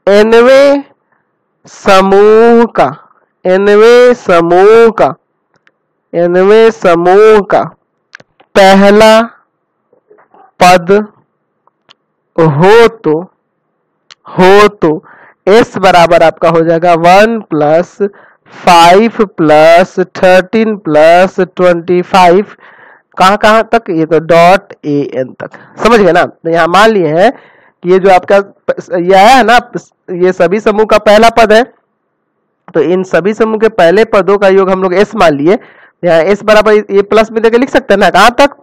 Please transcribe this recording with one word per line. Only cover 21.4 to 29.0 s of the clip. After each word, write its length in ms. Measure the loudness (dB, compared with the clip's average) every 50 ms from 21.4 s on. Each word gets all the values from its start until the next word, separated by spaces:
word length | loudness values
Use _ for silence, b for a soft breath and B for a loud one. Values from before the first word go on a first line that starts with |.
ट्वेंटी 600 | -8 -6 _ -2 -2 -2 -2 -2 -4 -4 -4 -4 -4
फ़ाइव। 440 | -2 0 0 2 2 2 0 -2 -6 -10 _ b b b b b b b b b b b
कहाँ 200 | -2 -2 -2 -2
कहाँ 260 | 0 0 0 0 0 -2
तक? 260 | -2 -4 -6 -4 -4
ये 160 | -6 -6 -4
तो 120 | -2 -4 -4
डॉट 540 | -2 0 0 2 2 2 2 0 -2 -8 -20 -16 -10
एएन 460 | -6 -6 -6 -6 -6 -8 -8 -10 -10 -12
तक, 160 | -18 -18 -18 -18 B B B B -6
समझ 220 | -2 0 0 0
गए 120 | 0 0 0
ना? 120 | 0 -2
तो 260 | -4 -6 _ -8 -6
यहाँ 160 | -4 -2 -2 -2
मान 220 | 0 0 0 0
लिए 180 | 0 0 -2 -2
हैं 220 | -2 0 -2 -2
कि 600 | -2 -6 _ _ _ _ _ _ _ _ -4 -2 -2
ये 60 | 0
जो 120 | 2 2
आपका 300 | 0 0 0 0 -2 -2
प-, 400 | -2 -4 _ _ _ -10 -10 -10 -10 -10 -8
ये 220 | -6